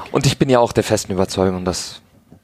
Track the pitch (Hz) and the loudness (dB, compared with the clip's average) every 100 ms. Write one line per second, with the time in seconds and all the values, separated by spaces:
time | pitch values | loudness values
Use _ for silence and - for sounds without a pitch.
0 | - - 135 - 139 123 117 - - 107 | -4 0 0 0 2 4 4 0 0 -2
1 | - 95 95 - 95 92 92 87 - - | -2 -2 -2 0 0 0 -4 -4 -8 -16
2 | _ _ _ - | _ _ _ -20